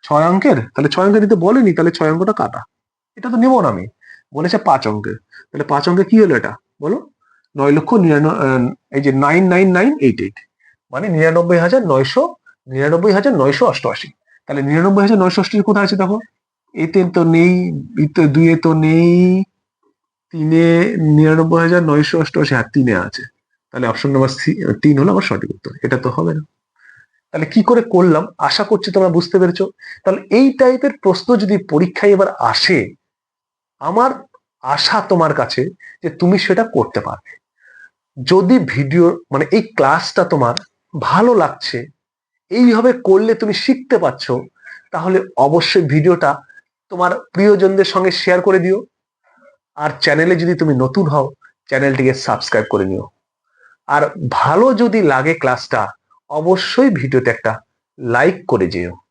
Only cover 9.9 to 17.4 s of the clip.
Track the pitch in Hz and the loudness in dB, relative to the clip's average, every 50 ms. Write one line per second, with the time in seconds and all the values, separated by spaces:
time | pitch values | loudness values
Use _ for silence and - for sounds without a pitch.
9.9 | 302 294 139 131 110 - 110 98 107 - _ _ _ _ _ _ _ _ _ _ | 0 2 0 0 0 0 -6 -10 -10 -14 _ _ _ _ _ _ _ _ _ _
10.9 | - 131 190 214 170 156 156 160 165 175 175 170 175 170 165 175 190 262 233 175 | -12 -8 -6 -4 -2 0 0 2 2 2 0 2 0 2 2 2 0 0 0 2
11.9 | 139 131 135 135 - 247 294 339 339 _ _ _ _ _ _ 131 131 131 139 147 | 0 0 0 0 0 -2 -2 -2 -4 _ _ _ _ _ _ -10 -6 -2 0 0
12.9 | 160 170 175 214 190 196 202 277 254 165 131 139 139 - 254 - - - - 113 | 0 2 2 2 2 2 2 0 0 2 2 0 2 2 0 0 0 -2 -6 -6
13.9 | 98 - - - _ _ _ _ _ _ _ - 139 143 139 139 147 160 170 196 | -6 -6 -12 -16 _ _ _ _ _ _ _ -10 -8 -6 -4 -2 0 0 2 2
14.9 | 196 202 196 202 226 202 185 180 180 - 185 - - 208 202 - 202 202 202 196 | 2 2 2 2 2 2 2 0 0 -2 -4 -2 -2 -2 0 0 0 0 0 -2
15.9 | 208 190 190 185 208 226 233 _ _ _ _ _ _ _ _ _ _ - 156 160 | -2 -2 -2 -2 -4 -6 -8 _ _ _ _ _ _ _ _ _ _ -6 -6 -2
16.9 | 165 202 180 175 180 185 170 165 165 165 | 0 0 0 0 0 0 2 2 4 4